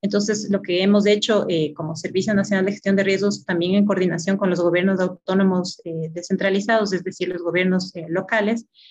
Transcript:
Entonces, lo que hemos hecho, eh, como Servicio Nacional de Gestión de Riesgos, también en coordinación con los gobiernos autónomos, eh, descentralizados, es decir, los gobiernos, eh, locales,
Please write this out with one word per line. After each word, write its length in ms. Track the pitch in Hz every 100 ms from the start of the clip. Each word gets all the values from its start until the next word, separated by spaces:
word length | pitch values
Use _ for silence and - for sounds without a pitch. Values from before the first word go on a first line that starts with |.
Entonces, 460 | 196 202 202 208 -
lo 140 | 196
que 180 | - 180
hemos 240 | 190 208 202
hecho, 400 | 208 208 214 -
eh, 260 | 170 151 -
como 200 | 160 160
Servicio 380 | - 185 190
Nacional 320 | 202 196 196 190
de 60 |
Gestión 240 | 202 196 196
de 80 |
Riesgos, 420 | 196 190 202 202 -
también 300 | 175 175 196
en 100 | 202
coordinación 500 | 190 185 165 165 196
con 140 | 190
los 100 | 175
gobiernos 400 | 175 175 190 185
autónomos, 800 | 185 180 - 190 196 180 180 - -
eh, 240 | 165 160
descentralizados, 800 | 165 170 190 196 196 202 226 202
es 120 | 185
decir, 260 | 175 - 180
los 140 | 180
gobiernos, 520 | 170 170 185 185 185 180
eh, 120 | 160
locales, 560 | 170 190 226 202 233 - _ -